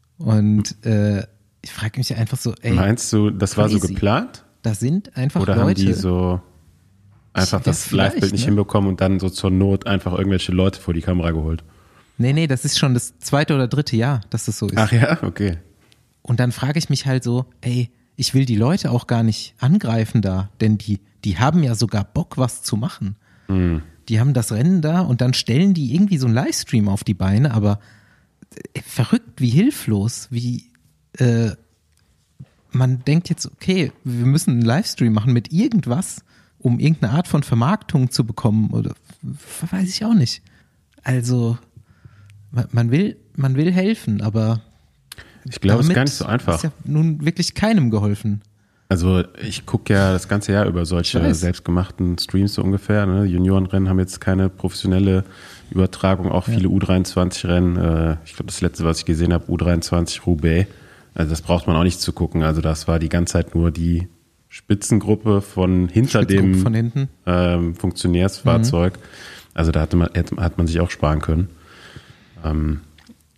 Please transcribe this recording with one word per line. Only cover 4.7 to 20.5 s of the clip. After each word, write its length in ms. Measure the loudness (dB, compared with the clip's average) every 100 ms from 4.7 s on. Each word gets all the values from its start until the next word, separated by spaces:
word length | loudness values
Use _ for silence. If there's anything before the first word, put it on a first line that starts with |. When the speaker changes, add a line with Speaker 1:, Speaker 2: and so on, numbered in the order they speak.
| -4
Speaker 1:
sind 420 | -2 -2 -4 -6
einfach 240 | -2 0
Speaker 2:
Oder 140 | 0 2
Speaker 1:
Leute. 120 | 2
Speaker 2:
haben 60 | 2
die 180 | 2
so 480 | 2 0 2 0 -2 -6 _ _ _ _ _ _ _ _
einfach 260 | -2 0 0
Speaker 1:
Ja, 40 |
Speaker 2:
das 220 | 0 -2 -2
Speaker 1:
vielleicht, 260 | 2 2
Speaker 2:
Live-Bild 180 | 2 0
nicht 80 | 0
Speaker 1:
ne? 40 | 0
Speaker 2:
hinbekommen 400 | 0 2 0 0
und 120 | 0
dann 180 | 0 0
so 100 | -2
zur 200 | -2 0
Not 380 | 2 2 0 -2
einfach 260 | -2 -2
irgendwelche 380 | -2 0 0 0
Leute 280 | 2 2 0
vor 140 | -4
die 80 | -4
Kamera 300 | -2 0 0
geholt? 320 | -2 -2 -6 -8 _ _ _ _ -2
Speaker 1:
Nee, 140 | 0
nee, 120 | 2 0
das 200 | -2 -2
ist 120 | 0
schon 160 | 0
das 240 | 0 -4 -12
zweite 360 | -2 0 2 0
oder 120 | 0
dritte 280 | -2 -2 0
Jahr, 260 | 0 -2 -4
dass 160 | -6 -6
das 140 | -4
so 80 | -2
ist. 100 | 0
Speaker 2:
Ach 140 | 2
ja, 320 | 4 2 0
okay. 340 | -4 -2 -2 -4 -10 _ _ _ _ _
Speaker 1:
Und 180 | -4 0
dann 120 | 0
frage 260 | -2 -2 -2
ich 120 | -2
mich 160 | -2 -2
halt 160 | -2
so, 220 | -2 -2 -4 _
ey, 280 | -4 -4 -4 _ _ -6
ich 200 | 0 0
will 100 | 2
die 120 | 2
Leute 340 | 2 0 0
auch 160 | -2 0
gar 160 | 0
nicht 320 | 0 -2 -6 -2
angreifen 640 | 2 2 2 0 0 0
da, 280 | 0 -2 -4